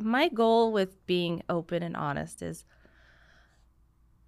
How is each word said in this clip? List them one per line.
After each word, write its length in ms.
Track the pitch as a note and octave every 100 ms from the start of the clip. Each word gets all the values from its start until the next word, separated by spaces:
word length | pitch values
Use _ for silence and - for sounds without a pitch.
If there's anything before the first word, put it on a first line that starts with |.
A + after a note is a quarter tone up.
my 260 | G#3+ B3 E4+
goal 420 | A3 A3+ A3+ A3+
with 360 | G#3+ F#3+ - -
being 360 | F3+ E3+ E3 -
open 340 | F3 E3 E3+
and 140 | E3+ -
honest 460 | D3 C#3+ D#3+ -
is 240 | E3+ D#3+ - _ _ _ _ _ _ _ _ _ _ _ _ _ _ _